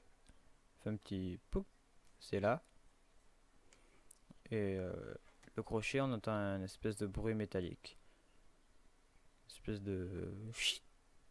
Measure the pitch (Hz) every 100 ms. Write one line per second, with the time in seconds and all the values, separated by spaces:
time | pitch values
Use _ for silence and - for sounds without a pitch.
0 | - - - - - - - - 104 107
1 | - 98 92 90 - 190 196 - - -
2 | - - - 101 101 123 - - - -
3 | - - - - - - - - - -
4 | - - - - - 110 98 95 92 -
5 | 53 - - - - - - 110 107 135
6 | 135 113 110 107 101 98 92 - 110 104
7 | 104 98 110 110 104 95 87 - - -
8 | - - - - - - - - - -
9 | - - - - - - - 104 98 95
10 | 90 87 90 95 110 117 - - - -
11 | - - -